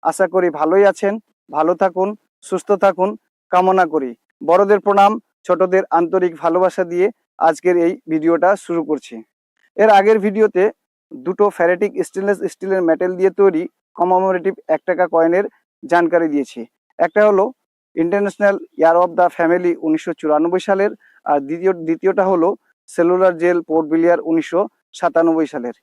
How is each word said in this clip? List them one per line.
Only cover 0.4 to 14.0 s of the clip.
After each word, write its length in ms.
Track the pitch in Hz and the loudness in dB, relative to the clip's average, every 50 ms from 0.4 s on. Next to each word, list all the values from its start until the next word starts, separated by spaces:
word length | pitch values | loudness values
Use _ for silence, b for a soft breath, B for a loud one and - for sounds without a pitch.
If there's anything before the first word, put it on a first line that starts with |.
| 180 175 | 0 0
ভালোই 360 | 151 151 151 156 175 196 202 | 0 0 0 2 4 4 4
আছেন, 340 | 196 190 - - 196 208 226 _ _ _ _ _ _ | 4 2 2 -4 -4 -4 -4 _ _ _ _ _ _
ভালো 240 | 147 147 156 165 180 | -4 -2 0 0 0
থাকুন, 400 | 165 196 190 165 185 190 202 208 _ _ _ _ _ | 0 0 -2 0 -2 -4 -4 -4 _ _ _ _ _
সুস্থ 300 | _ - - 190 - - | _ -8 -8 -6 -2 -2
থাকুন 440 | 208 196 - 196 180 165 185 202 214 - _ _ _ _ _ _ | -2 2 2 0 2 0 -2 -4 -4 -8 _ _ _ _ _ _
কামনা 360 | - 180 180 185 185 190 180 | 0 2 2 2 2 2 2
করি। 300 | 160 156 156 135 127 117 _ _ _ _ _ - | 2 0 -4 -4 -4 -10 _ _ _ _ _ -2
বড়দের 360 | 147 170 185 202 196 208 202 | 0 2 2 4 2 2 0
প্রণাম, 400 | - 208 196 196 196 202 214 233 _ _ _ _ _ | 2 0 2 4 4 2 2 -2 _ _ _ _ _
ছোটদের 400 | - 180 165 185 180 180 190 190 - | -4 0 0 0 0 0 -2 -2 0
আন্তরিক 440 | 143 165 175 165 175 190 180 180 160 | 0 0 0 0 -2 -2 -2 -2 -4
ভালোবাসা 480 | - 156 170 165 180 185 185 - - 185 | -4 -4 -2 0 2 0 0 0 -2 -6
দিয়ে 280 | 175 170 175 185 214 233 _ _ _ _ - | -4 -2 -2 -2 -2 -2 _ _ _ _ -2
আজকের 400 | - 160 165 - _ 180 180 175 | 0 0 0 0 _ 0 2 2
এই 220 | 170 170 165 - _ 160 | 2 0 -2 -4 _ -6
ভিডিওটা 460 | 160 156 151 165 170 165 175 180 208 | -6 -2 0 0 0 2 2 0 0
শুরু 280 | 190 - - 170 170 160 | 0 -4 -6 -6 -6 -4
করছি। 400 | 139 156 135 - - 120 110 110 _ _ _ _ _ _ _ _ _ _ | -4 -6 -6 -6 -14 -18 -18 -20 _ _ _ _ _ _ _ _ _ _
এর 140 | - 202 220 | 0 2 4
আগের 300 | 208 196 196 208 220 220 | 6 4 6 4 2 2
ভিডিওতে 520 | 190 214 196 214 214 208 - 180 190 214 - _ _ _ _ _ _ _ - | 0 -2 0 0 0 0 2 0 0 0 -2 _ _ _ _ _ _ _ -20
দুটো 360 | 135 127 165 190 - 208 208 | -14 -10 -10 -2 0 0 -2
ফেরেটিক 560 | 185 - 175 170 180 175 208 202 - - 170 | 0 0 0 0 0 0 -2 -4 -2 -6 -8
স্টেনলেস 320 | - _ 190 190 202 202 180 - | -6 _ -6 -4 -4 -4 -2 -4
স্টিলের 380 | 196 - _ - 190 190 190 | -8 -8 _ -6 -4 -4 -2
মেটাল 340 | 180 165 160 147 180 180 185 | 0 0 0 0 -2 -6 -4
দিয়ে 140 | 180 190 190 | 0 -2 -2
তৈরি 380 | 180 - 202 196 175 156 180 - _ _ _ _ _ | 2 2 2 2 2 0 -6 -6 _ _ _ _ _
কমেমোরেটিভ 600 | - | -4